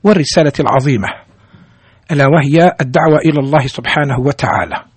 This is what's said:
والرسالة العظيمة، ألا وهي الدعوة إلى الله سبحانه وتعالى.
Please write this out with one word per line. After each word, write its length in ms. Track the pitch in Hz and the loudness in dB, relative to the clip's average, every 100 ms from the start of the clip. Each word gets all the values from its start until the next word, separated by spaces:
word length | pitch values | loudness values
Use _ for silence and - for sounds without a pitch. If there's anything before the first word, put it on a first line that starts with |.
والرسالة 500 | 202 196 143 - 151 - | 4 2 2 2 0 0
العظيمة، 480 | 135 135 139 120 95 - _ _ _ - _ _ _ _ - | 0 0 0 -2 -4 -10 _ _ _ -20 _ _ _ _ -4
ألا 160 | 143 139 | 0 2
وهي 480 | 160 139 156 175 - | 2 2 2 2 0
الدعوة 360 | 131 151 156 151 160 | -2 0 2 2 2
إلى 140 | 147 | 0
الله 280 | 135 151 123 | 0 -2 -2
سبحانه 520 | - 120 - 143 123 | -8 -6 -4 -2 -2
وتعالى. 680 | 135 - - - - - - | -2 -2 -4 -4 -6 -10 -14